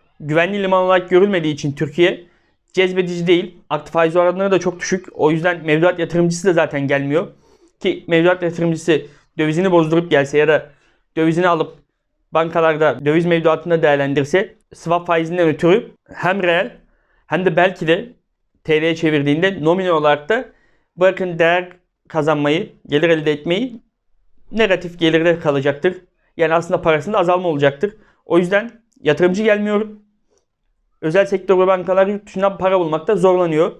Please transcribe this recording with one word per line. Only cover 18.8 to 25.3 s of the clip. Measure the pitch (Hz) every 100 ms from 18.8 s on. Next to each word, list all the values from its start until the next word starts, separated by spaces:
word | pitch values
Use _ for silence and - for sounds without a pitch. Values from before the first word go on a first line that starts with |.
L'ye | 165 160
çevirdiğinde | 160 151 143 151 185 180
nominal | 151 185 185 160
olarak | 147 147 -
da | 233 254 _ _ _ _ 165
bırakın | 185 185 185 170
değer | 165 180 180 - _ _ _
kazanmayı, | 160 151 151 147 160 208 - -
gelir | 143 170
elde | 160 151
etmeyi | 151 165 180 254 226 _ _ _ _ _ _ -
negatif | 214 214 175 175 170
gelirde | 160 160 165